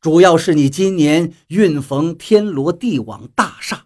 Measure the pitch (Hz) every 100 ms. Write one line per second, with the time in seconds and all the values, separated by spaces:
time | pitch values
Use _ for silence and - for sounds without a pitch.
0 | 160 160 185 165 165 151 139 143 190 185
1 | 147 156 165 - _ 175 202 147 135 139
2 | 160 170 - 214 208 147 143 170 247 147
3 | 110 104 - - 208 - - 202